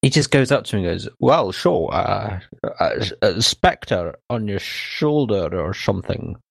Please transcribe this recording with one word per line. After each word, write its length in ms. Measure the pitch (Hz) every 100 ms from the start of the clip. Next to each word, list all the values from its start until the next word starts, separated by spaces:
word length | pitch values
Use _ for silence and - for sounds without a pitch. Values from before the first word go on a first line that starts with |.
He 80 | 139
just 200 | 151 139
goes 220 | 143 131
up 120 | 139
to 120 | - 107
him 80 |
and 80 | 90
goes, 160 | 87 - _
Well, 320 | 120 160 104
sure, 360 | - 175 - -
uh, 480 | - - 101 104 95 - - - -
uh, 260 | 92 - 101 -
uh, 180 | 104 90
Spectre 720 | 113 - 180 - - 113 85 - _
on 180 | 120 107
your 120 | 98
shoulder 1000 | - - - - 151 151 123 101 80 90
or 140 | 82
something. 640 | 95 - 95 - - - - _